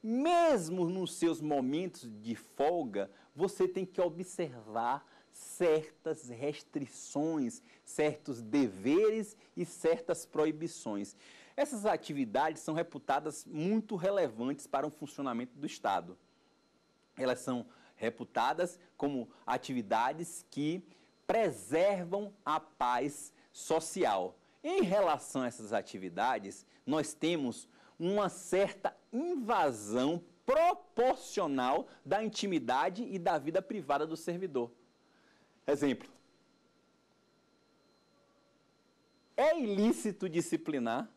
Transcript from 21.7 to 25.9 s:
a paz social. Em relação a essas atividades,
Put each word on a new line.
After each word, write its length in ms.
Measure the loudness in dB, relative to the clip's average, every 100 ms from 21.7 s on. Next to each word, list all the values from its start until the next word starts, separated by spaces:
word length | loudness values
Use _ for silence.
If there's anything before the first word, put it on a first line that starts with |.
| 2 4 2 -2 -4 -6 -8
a 160 | -4 -4
paz 720 | -4 _ 0 2 0 -4 -16 _ _
social. 840 | -16 0 0 0 0 2 2 0 -6 _ _
Em 200 | -2 0
relação 600 | 2 4 4 2 -2 -2
a 40 | -4
essas 260 | -4 -4
atividades, 920 | -4 -4